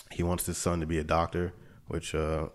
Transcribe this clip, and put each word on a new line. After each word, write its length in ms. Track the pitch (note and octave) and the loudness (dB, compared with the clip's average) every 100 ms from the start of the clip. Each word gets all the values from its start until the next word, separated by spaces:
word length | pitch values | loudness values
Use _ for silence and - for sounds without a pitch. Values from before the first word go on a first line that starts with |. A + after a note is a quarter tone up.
| - | -8
He 100 | - | 0
wants 240 | F2 F2 - | 2 2 0
his 140 | E2+ | -2
son 200 | F#2 F2 | 0 2
to 40 | D#2 | 2
be 140 | D#2+ | 0
a 40 | |
doctor, 500 | D#2 D#2+ E2 F2 F2 - - - - | 2 2 2 0 -2 -4 -18 -18 -6
which, 260 | E2+ - | -6 -2
uh, 360 | D#2+ D#2 D#2 D#2+ | -2 0 0 -2